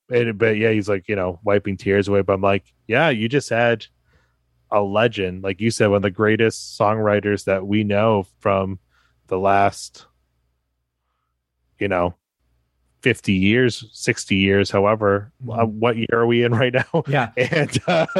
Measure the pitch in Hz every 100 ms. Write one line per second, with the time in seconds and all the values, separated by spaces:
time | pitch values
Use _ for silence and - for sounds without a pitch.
0 | _ 123 117 101 113 107 113 110 101 101
1 | - 101 90 85 101 101 101 95 - 101
2 | 98 101 95 98 98 98 - _ - 113
3 | 160 120 113 139 - 117 120 117 - _
4 | _ _ _ _ _ _ _ 107 101 104
5 | 120 107 92 90 98 95 113 - 107 101
6 | 101 92 107 107 113 - - - 104 110
7 | 107 104 101 101 - 95 98 104 104 101
8 | 110 107 95 _ 104 98 95 95 _ _
9 | _ _ _ 95 98 98 101 - - -
10 | - _ _ _ _ _ _ _ _ _
11 | _ _ _ _ _ _ _ _ 101 90
12 | 87 - _ _ _ _ _ _ _ _
13 | 131 117 - 92 98 117 127 - 110 -
14 | - 120 - 98 98 98 98 104 101 110
15 | 104 101 104 _ 127 113 113 107 117 117
16 | 113 117 117 120 120 117 127 127 - 170
17 | 143 139 117 - 123 165 143 113 - 170
18 | 165